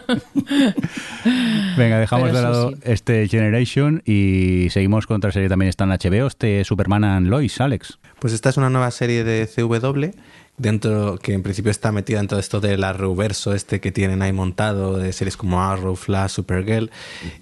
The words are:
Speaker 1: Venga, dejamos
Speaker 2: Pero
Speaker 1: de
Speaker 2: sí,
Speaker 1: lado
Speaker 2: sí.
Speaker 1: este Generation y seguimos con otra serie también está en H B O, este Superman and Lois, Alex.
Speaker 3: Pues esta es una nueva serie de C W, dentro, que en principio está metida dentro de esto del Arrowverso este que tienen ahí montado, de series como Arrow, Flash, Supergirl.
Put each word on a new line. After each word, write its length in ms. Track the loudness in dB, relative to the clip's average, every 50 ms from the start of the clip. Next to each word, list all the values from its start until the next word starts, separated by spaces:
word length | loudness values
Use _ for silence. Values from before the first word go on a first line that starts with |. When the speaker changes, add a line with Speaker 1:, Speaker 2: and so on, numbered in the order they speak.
| 0 -2 -2 -2 -2 -4 -4 -4 -2 0 2 2 4 2 2 0 -4 -6 -8 -10 -14 -14 -14 -2 0 0 0 2 0 0 0 0 0 0 2
Speaker 1:
Venga, 220 | 2 2 4 4 2
dejamos 320 | 2 2 2 2 2 2
Speaker 2:
Pero 40 | 2
Speaker 1:
de 60 | 2
Speaker 2:
sí, 40 | 2
Speaker 1:
lado 260 | 2 2 2 0 -2
Speaker 2:
sí. 80 | -4 -6 -2
Speaker 1:
este 440 | -2 0 0 2 0 2 2 2 2
Generation 760 | 2 2 2 2 2 2 0 0 2 2 2 2 0 0 0
y 640 | 2 2 4 4 4 4 4 4 4 4 2 2 2
seguimos 380 | 2 2 2 4 2 2 0 0
con 100 | -2 -2
otra 140 | 0 0
serie 180 | 0 0 0 2
también 200 | 2 2 2 0
está 160 | 0 0 0
en 60 | 0 0
H 160 | 0 0 2
B 120 | 2 2
O, 60 | 2 0
este 360 | -2 -2 -2 0 0 0 0
Superman 380 | 0 0 0 2 2 2 2 4
and 260 | 2 4 2 2 2
Lois, 300 | 2 2 0 -2 0 0
Alex. 380 | 0 0 0 -2 -4 -10 -18 -20 _ -20 -12 -6
Speaker 3:
Pues 120 | -4 -2 -2
esta 160 | 0 0 0
es 80 | 2 2
una 120 | 2 2
nueva 220 | 2 2 0 0
serie 320 | -2 -2 -2 0 0 0 0
de 240 | 0 0 0 -2 -2
C 160 | -2 -2 0
W, 500 | 0 0 0 0 0 -2 -2 -2 -4 -6 -10 -18 -20 -20 -20 -20 _ _
dentro, 640 | -4 -2 -2 0 0 0 0 0 0 0 -2 -4 -4
que 160 | -4 -2 -2
en 80 | -2
principio 300 | -2 -4 -4 -2 -2 -2
está 200 | -2 0 0 0
metida 280 | 0 0 -2 -2 -2 -2
dentro 180 | 0 0 -2 -4
de 40 |
esto 200 | -2 -2 -4 -2
del 220 | 0 0 0 0 0
Arrowverso 720 | -2 -2 -2 -2 -2 0 0 -2 -2 -2 -4 -4 -2 -2
este 240 | -2 -2 -4 -6 -4
que 120 | -4 -4
tienen 300 | -2 0 0 0 0 0
ahí 120 | 0 0 0
montado, 640 | 0 -2 -2 -2 -2 -2 0 0 -2 -2 -2 -2 -2
de 160 | -2 -4 -4
series 220 | -4 -4 -6 -6
como 280 | -4 -4 -2 0 0 2
Arrow, 320 | 0 -2 -2 -2 -4 -4
Flash, 340 | -4 -4 -2 0 0 0 -2
Supergirl. 640 | -2 -6 -4 -2 -2 -2 0 0 0 -2 -2 -4 -8 -14 -18 -18 -16 -14 -12 -14 -14 -10